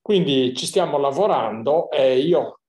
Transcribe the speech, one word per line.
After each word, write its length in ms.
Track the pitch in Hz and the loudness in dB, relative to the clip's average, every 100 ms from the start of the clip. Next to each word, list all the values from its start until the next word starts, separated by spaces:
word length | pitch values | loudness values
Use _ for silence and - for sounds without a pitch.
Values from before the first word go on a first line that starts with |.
Quindi 540 | - 202 147 135 127 | 0 0 2 0 0
ci 120 | 127 - | -4 -4
stiamo 320 | 196 165 143 | -2 0 0
lavorando 920 | 139 139 208 156 113 110 113 156 - | 0 0 0 0 -2 -4 0 0 0
e 280 | 147 135 127 | 0 2 2
io 400 | 156 165 123 - | 2 0 0 -10